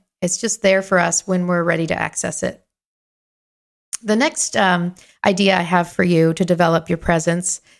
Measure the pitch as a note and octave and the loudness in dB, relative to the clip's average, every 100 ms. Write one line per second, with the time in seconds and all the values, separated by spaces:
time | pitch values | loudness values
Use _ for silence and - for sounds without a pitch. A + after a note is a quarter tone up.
0 | _ _ F3+ - A3+ - G3 F#3+ F#3+ F#3 | _ _ -4 -4 -6 0 2 2 2 0
1 | E3+ E3 - F#3 F3+ F3 E3+ E3 E3 - | 2 -2 -2 -2 0 0 0 -2 -2 -4
2 | - - - - - - _ _ _ _ | -6 -6 -8 -6 -8 -8 _ _ _ _
3 | _ _ _ _ _ _ _ _ _ - | _ _ _ _ _ _ _ _ _ -8
4 | A#3 G#3+ D4+ - - A3+ F#3+ F3 F3 F3+ | -2 0 0 -2 -4 0 2 2 -2 -8
5 | - _ G#3 F#3+ G3 F#3 E3+ F3+ E3 - | -18 _ -2 2 2 2 0 0 0 0
6 | F3+ E3+ D#3+ D#3+ F3 E3+ E3+ E3 D#3+ E3+ | 2 4 4 2 0 2 2 2 0 -4
7 | - E3+ D#3+ E3+ F3+ - _ _ | 0 0 0 -2 -4 -8 _ _